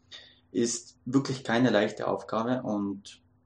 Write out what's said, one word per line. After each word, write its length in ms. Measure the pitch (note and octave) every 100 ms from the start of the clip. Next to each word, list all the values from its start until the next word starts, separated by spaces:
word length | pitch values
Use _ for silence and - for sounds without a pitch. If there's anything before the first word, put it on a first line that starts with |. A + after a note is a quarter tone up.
| _ - - - _
ist 460 | - A#2 - - - -
wirklich 380 | C3+ C3+ C3
keine 260 | - A2+ B2+
leichte 380 | G#2 G#2+ - -
Aufgabe 560 | G2 - G#2+ A#2 B2+
und 580 | A#2+ G#2 G2+ G2 - - _ _